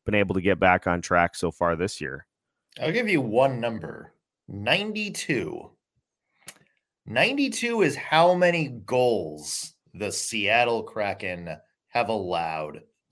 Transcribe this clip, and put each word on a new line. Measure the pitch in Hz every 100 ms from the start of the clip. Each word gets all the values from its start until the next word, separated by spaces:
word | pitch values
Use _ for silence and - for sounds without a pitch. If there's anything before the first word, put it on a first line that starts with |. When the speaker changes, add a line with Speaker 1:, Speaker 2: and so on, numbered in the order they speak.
| -
Speaker 1:
been |
able | 104 95 95
to |
get | 92 90
back | 92 90 95
on | 87
track | - 87 85 -
so | 85
far | - 87 82
this | 95 -
year? | 71 67 - _ _ _ _ -
Speaker 2:
I'll | 151
give | 220 220
you | 165
one | 120 113 135 117
number, | 117 110 - - - _ _ _ -
ninety-two. | 101 107 170 214 214 208 165 - 123 82 - - _ _ _ _ _ _ _ - - _ _ _ _ -
Ninety-two | 113 202 285 269 - 233 233
is | 160 127
how | - 156 175
many | 180 175 170 135
goals | 117 98 127 123 107 80 76 76 - - _ _
the | 87 101
Seattle | - - 113 101 117 120 113
Kraken | - 110 101 92 98 87 85 76 _ _ _
have | 120 113
allowed | 110 90 85 82 80 78 76 - _ _